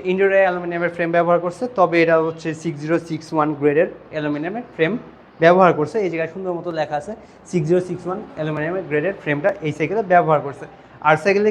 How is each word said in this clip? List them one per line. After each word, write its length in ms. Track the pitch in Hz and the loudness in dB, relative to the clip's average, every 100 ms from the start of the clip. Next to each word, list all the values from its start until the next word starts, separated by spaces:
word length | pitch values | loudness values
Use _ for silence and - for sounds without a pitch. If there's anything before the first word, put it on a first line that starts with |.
| 185 | -2
ইন্ডিয়ার 340 | 185 196 196 190 | 2 4 4 4
অ্যালুমিনিয়ামের 460 | 175 175 170 175 170 | 2 -4 -2 -4 -2
ফ্রেম 140 | 170 170 | 0 2
ব্যবহার 220 | 170 175 | 4 2
করছে, 200 | 180 170 247 220 | 0 -6 -6 0
তবে 180 | 175 170 | 2 4
এটা 120 | 165 165 160 | 4 4 2
হচ্ছে 220 | 160 165 160 | -4 -8 -6
সিক্স 160 | 170 143 | -8 -8
জিরো 140 | 151 165 165 | -2 -2 -2
সিক্স 180 | 156 - | -10 -6
ওয়ান 140 | 160 151 139 | -2 -2 0
গ্রেডের 280 | 147 143 - - - | 2 2 0 -4 -12
অ্যালুমিনিয়ামের 540 | 156 151 147 165 220 247 | -6 -4 -4 -6 -8 -12
ফ্রেম 180 | - 160 240 - - - - | -2 -2 -2 -10 -20 -20 2
ব্যবহার 300 | 165 180 185 147 | 4 8 6 4
করছে। 180 | 147 226 | -2 -2
এই 60 | 185 | -2
জায়গায় 180 | 160 160 | -4 -6
সুন্দর 220 | 190 185 170 | -6 -8 -6
মতো 120 | 175 160 | -6 -6
লেখা 180 | 147 147 | -4 -6
আছে 120 | 147 226 - - - | -8 -14 -18 -20 -6
সিক্স 160 | 180 151 | -4 2
জিরো 120 | 180 180 | 0 0
সিক্স 140 | 170 170 | -8 -8
ওয়ান 100 | 196 - - | -10 -10 -8
অ্যালুমিনিয়ামের 480 | 156 151 156 196 156 | -6 -4 -4 -6 -4
গ্রেডের 240 | 147 151 - | -2 -2 -4
ফ্রেমটা 280 | 160 143 190 202 156 | -4 -2 -2 -2 -6
এই 60 | 143 | -4
সাইকেলে 240 | 156 202 196 | -2 -2 2
ব্যবহার 280 | 175 156 151 139 | 4 4 0 0
করছে। 180 | 135 151 - - - 151 | -10 -16 -20 -20 -2 2
আর 60 | 156 | 2
সাইকেলে 260 | 196 196 214 | 4 2 2